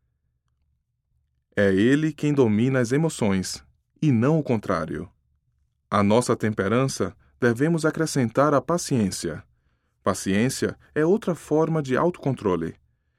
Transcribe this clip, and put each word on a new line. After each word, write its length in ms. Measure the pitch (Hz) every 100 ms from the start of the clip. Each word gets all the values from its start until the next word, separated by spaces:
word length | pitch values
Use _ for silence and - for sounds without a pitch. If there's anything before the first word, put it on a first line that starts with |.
| _ _ _ _ _ _ _ _ _ _ _ _ _ _ _ -
É 180 | 101
ele 380 | 95 113 143 160
quem 220 | 151 151
domina 460 | 143 120 104 127 131
as 120 | 117
emoções, 720 | 139 165 - 110 95 92 - _ _ _ -
e 100 | 156
não 280 | 117 127 160
o 40 |
contrário. 640 | 143 117 - 87 80 76 92 _ _ _ _ _ _ _ -
À 140 | 101
nossa 320 | 101 110 123 113
temperança, 800 | 110 107 95 120 135 - 95 - _ -
devemos 460 | 120 117 151 165 156
acrescentar 680 | 156 160 147 117 - 147
a 80 | 143
paciência. 840 | - 175 - 131 98 - 85 76 - _ _ _ _ _
Paciência 760 | - 92 98 98 127 - 101 - _
é 120 | - 160
outra 280 | 214 202
forma 480 | 160 - 151 160 160
de 140 | 135 131
autocontrole. 800 | 165 - 143 120 104 87 82 - _ _ _